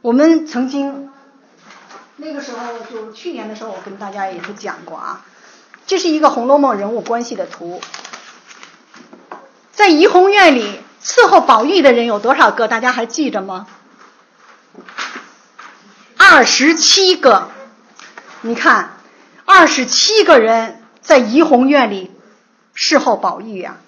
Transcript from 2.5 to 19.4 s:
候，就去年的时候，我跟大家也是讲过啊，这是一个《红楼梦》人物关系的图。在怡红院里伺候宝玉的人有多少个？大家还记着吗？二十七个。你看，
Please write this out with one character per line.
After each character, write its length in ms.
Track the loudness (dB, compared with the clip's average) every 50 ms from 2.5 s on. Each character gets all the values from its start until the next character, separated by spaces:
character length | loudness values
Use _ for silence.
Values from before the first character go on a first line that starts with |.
候， 260 | -14 -12 -12 -12 -12 -14 -14 -14
就 220 | -14 -14 -14 -14
去 200 | -18 -14 -12 -12
年 160 | -10 -10 -12 -12
的 60 | -12
时 100 | -12 -14
候， 60 | -14
我 80 | -14 -14 -14
跟 120 | -16 -16
大 140 | -14 -14 -12
家 160 | -8 -8 -8
也 160 | -8 -8 -10
是 100 | -12 -14 -14
讲 300 | -12 -12 -12 -12 -12 -14
过 140 | -16 -16 -12
啊， 260 | -12 -12 -12 -14 _ _ _ _ _ -20 -20 _ _ _ -20 _ _
这 120 | -4 -4 -2
是 100 | -2 -2
一 100 | -2 2
个 100 | 2 0
《红 160 | 0 0 0
楼 120 | 2 2 2
梦》 160 | 2 0 -2 -4
人 140 | -6 -6
物 80 | -6 -8
关 220 | -6 -6 -6 -6
系 140 | -6 -8 -8
的 100 | -10 -10
图。 340 | -12 -12 -16 -16 -14 -14 -14 -16 -16 -18 -20 -18 -20 -20 -20 -20 -20 -20 -20 _ _ -20 -20 -20 -20 -20 _ _ _ _ -20 -20 _ -20 -20 _ _ -20 -20 -20 -20 _ _ _ _
在 160 | _ 0 2 4
怡 180 | 4 4 4
红 240 | 4 4 4 4 4
院 240 | 4 6 6 4 4
里 240 | 2 -2 -6 -10 -14 -18 -20 _ _
伺 260 | -12 -2 2 2 4 6
候 120 | 4 2
宝 240 | 4 4 2 2 2
玉 160 | 0 0 4
的 120 | 4 4
人 140 | 2 2 0
有 120 | -2 -4 -4
多 160 | -2 -2 2
少 160 | 2 2 0
个？ 180 | 2 -2 -4 -2
大 120 | -2 -2
家 120 | -2 -2
还 140 | -2 -4 -6
记 240 | -8 -6 -4 -4 -4
着 100 | -4 -6
吗？ 240 | -8 -8 -12 -14 -14 -18 -20 -20 _ _ _ _ -20 _ _ _ _ _ _ _ _ _ -20 _ _ _ _ -20 -20 -20 -14 -14 -14 -14 -14 -18 -20 -20 _ _ _ _ _ -20 -20 -20 -20 _ _ _ _ _ _ _ _
二 280 | 2 4 4 4 4 2
十 300 | 2 0 0 2 2 2
七 420 | 2 2 2 2 4 4 2 2
个。 340 | 2 2 2 2 2 0 -4 -16 -20 -20 -20 _ _ _ _ _ -20 -20 -20 _ -20 -20 -20 -20 -14
你 120 | -8 -8 -8
看， 420 | -2 2 2 2 2 -2 -8 -14 -20 _ _ _ _ _ _ _ _